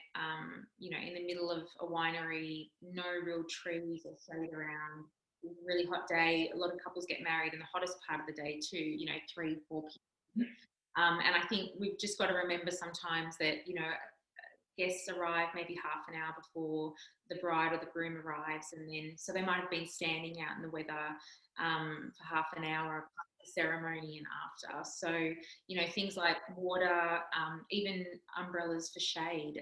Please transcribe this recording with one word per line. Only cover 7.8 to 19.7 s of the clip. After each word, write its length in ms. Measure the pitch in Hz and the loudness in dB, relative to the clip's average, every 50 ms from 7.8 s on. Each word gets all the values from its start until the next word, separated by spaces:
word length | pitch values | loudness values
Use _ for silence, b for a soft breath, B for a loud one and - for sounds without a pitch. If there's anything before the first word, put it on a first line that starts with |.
| 180 180 180 - - | 0 0 -2 -4 -4
part 140 | - 156 151 | -4 -4 -2
of 60 | 156 | -2
the 60 | 156 151 | -4 -6
day 260 | 151 147 147 151 151 - - | -4 -4 -4 -2 -4 -4 -4
too, 80 | 190 | -2
you 280 | 170 156 156 156 151 151 | -2 0 0 -2 -2 -2
know, 120 | 151 147 156 - - - | -2 -2 -4 -4 -8 -6
three, 240 | 175 165 156 156 151 - | -2 -2 0 -2 -2 -4
four 160 | - 160 156 156 | -4 -4 -4 -4
P 580 | - - - _ _ _ _ _ _ - 226 | -6 -10 -16 _ _ _ _ _ _ 0 0
M. 60 | 240 B B B B _ _ _ _ _ - | 0 B B B B _ _ _ _ _ 4
Um, 240 | 165 170 170 165 175 - | 6 8 8 8 8 6
and 100 | 175 180 | 6 6
I 120 | 170 175 | 6 4
think 240 | - 226 196 185 - - 185 | 4 2 2 0 0 -2 0
we've 180 | 202 196 - | 0 0 0
just 200 | - 214 208 - | 0 0 0 2
gotta 160 | - 196 185 185 | 4 4 4 6
remember 360 | 180 175 180 175 170 170 175 | 4 4 2 2 0 0 -2
sometimes 640 | 175 - 175 170 170 - - 170 165 165 160 160 - - | -2 -2 -4 -4 -4 -4 -2 0 2 2 0 0 0 2
that, 280 | 160 156 151 - - | 4 4 4 2 -2
you 80 | 180 180 | -4 -2
know, 140 | 165 160 160 156 - - - - _ _ _ _ - - - - _ _ _ _ | 0 0 0 -2 -2 -6 -10 -14 _ _ _ _ -18 -18 -18 -20 _ _ _ _
guests 300 | - 180 185 180 180 - 196 | 0 0 0 0 0 -2 -4
arrive 400 | 180 175 175 170 170 170 170 170 - | -2 0 0 2 4 4 2 2 0
maybe 220 | 175 170 170 175 | -2 -4 -4 -4
half 320 | 175 - 151 156 160 - | -4 -2 -2 -2 -4 -4
an 80 | 165 165 | -6 -6
hour 180 | 160 160 160 165 | -6 -4 -4 -6
before 580 | 165 - - - 165 160 156 156 156 156 156 156 B B B B B _ - | -8 -12 -10 -6 -4 -2 0 0 0 0 -2 -4 B B B B B _ -6
the 60 | 175 - | -4 -2
bride 320 | 180 170 165 160 160 165 165 | 2 2 4 6 6 4 4
or 40 | |
the 140 | 165 - - | 2 -2 -2
groom 260 | - 165 165 165 165 | -2 -2 -2 -2 -2
arrives, 500 | 160 156 160 151 151 156 156 156 156 156 - 170 | -4 -4 -4 -4 -4 -2 -2 -2 -2 -4 -8 -10
and 140 | 160 156 156 | -10 -8 -6
then, 240 | 156 156 156 156 160 | -6 -6 -6 -6 -8
so 140 | - - - | -8 -4 -2
they 100 | 185 190 | 0 2
might 200 | 185 185 180 185 | 4 4 4 2
have 80 | 180 | 2
been 160 | - | 0